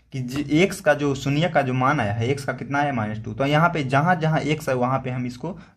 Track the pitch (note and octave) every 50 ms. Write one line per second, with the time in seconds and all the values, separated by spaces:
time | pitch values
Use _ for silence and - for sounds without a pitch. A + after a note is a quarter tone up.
0 | _ _ - C3+ B2+ B2 B2+ D3 C#3+ C3+ D3 D#3 F#3 G3 G3 - - D3+ D3 C3+
1 | D3 C#3+ C#3 C3+ - C#3+ C#3 D3 E3 F3+ E3 D3+ C3+ B2+ B2+ C3 B2+ C3 D3+ D3
2 | A2+ G2+ G2+ A2+ A2+ A2+ C#3+ C#3 - - B2+ B2+ C#3 A#2+ C#3 C#3+ C#3+ C#3+ C3+ A#2+
3 | G#2+ G#2 G#2+ A2 G#2+ A2+ G#2+ A2+ C3+ C#3 D3 D3+ E3 F3 E3+ E3 C#3 B2+ C3+ C3+
4 | D3+ F3 F#3 E3+ D#3 D#3 D#3 C#3+ B2+ C#3 D#3 D3+ - - C3 B2+ A#2+ B2 C3 C3+
5 | C3 C3 B2 C3 B2 B2 A#2+ - - E3 G3 - - - _